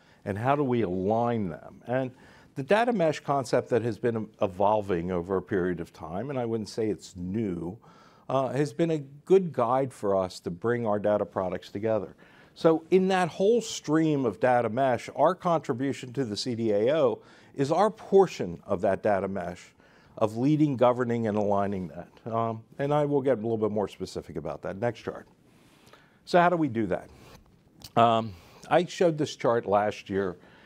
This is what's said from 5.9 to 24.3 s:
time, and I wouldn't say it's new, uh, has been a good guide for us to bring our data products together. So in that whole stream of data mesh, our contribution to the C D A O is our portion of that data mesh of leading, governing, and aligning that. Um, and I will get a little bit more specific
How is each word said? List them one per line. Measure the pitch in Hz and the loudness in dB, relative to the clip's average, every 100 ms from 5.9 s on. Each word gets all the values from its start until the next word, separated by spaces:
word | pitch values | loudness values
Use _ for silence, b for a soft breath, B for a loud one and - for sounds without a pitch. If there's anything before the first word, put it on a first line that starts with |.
time, | - 80 90 131 | -12 -10 -8 -6
and | 131 | -6
I | 120 | -4
wouldn't | 113 104 | -4 -6
say | - 110 | -4 -2
it's | 92 - 90 | -4 -8 -10
new, | 90 101 107 85 85 110 B B B B - | -6 -4 -4 -4 -8 -12 B B B B -4
uh, | 131 131 | -2 -2
has | 123 147 | -2 -2
been | - 170 | 0 -2
a | 160 | -2
good | 135 - - 190 180 | -6 -16 4 4 4
guide | 139 117 131 139 | 0 2 2 0
for | - 101 98 | -2 0 2
us | 92 - | 0 -4
to | 98 | -10
bring | 85 113 120 117 | -4 -2 0 0
our | 104 | 0
data | 101 104 101 | 2 2 0
products | - 92 90 - | -2 -4 -6 -8
together. | 107 110 110 78 - B B B - | -6 -2 -2 -4 -12 B B B 0
So | 165 160 160 | 2 2 2
in | 185 185 | 2 4
that | 185 175 | 0 -2
whole | - 196 233 | 0 2 2
stream | 220 - - 156 160 147 123 | 0 -10 0 2 2 2 0
of | 98 | 0
data | 127 123 113 | 2 2 2
mesh, | 117 139 120 - | 0 0 0 -4
our | - 151 - | 0 2 2
contribution | 180 165 - 117 139 120 127 | 0 0 0 -4 -2 -4 -8
to | 123 | -6
the | 123 101 | -4 -4
C | 127 113 | -4 -2
D | 113 | 0
A | 101 113 160 | 2 2 4
O | 131 110 B B B | 2 0 B B B
is | - 139 | -4 0
our | 165 214 | 2 2
portion | - - 196 180 - 98 85 - | 0 2 4 4 2 -8 -8 -4
of | 95 | 0
that | 101 95 | 2 2
data | 110 98 98 | 2 0 0
mesh | 98 87 90 - _ b b b - | -4 -8 -10 -16 _ b b b -4
of | 110 113 | -2 0
leading, | 135 151 151 123 | 0 2 2 4
governing, | 123 120 120 117 113 | 2 2 -2 0 0
and | 104 | 0
aligning | 101 101 101 98 87 | 0 0 0 -4 -8
that. | 76 - - 120 | -12 -18 -16 -6
Um, | 113 113 110 - - | -4 -2 -6 -12 -6
and | 143 | 0
I | 147 147 | 0 2
will | 143 | 0
get | 135 120 | 0 0
a | |
little | 110 113 | 0 0
bit | 107 | 0
more | 104 98 | 0 -4
specific | - 92 85 - | -6 -10 -10 -10